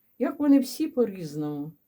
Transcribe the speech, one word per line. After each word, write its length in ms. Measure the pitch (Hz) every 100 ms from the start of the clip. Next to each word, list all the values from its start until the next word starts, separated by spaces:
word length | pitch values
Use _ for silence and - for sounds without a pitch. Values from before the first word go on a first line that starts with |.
| _ -
Як 200 | 285 285
вони 200 | 294 277
всі 280 | 247 - 311
по-різному. 840 | 247 214 190 156 151 151 147 151 -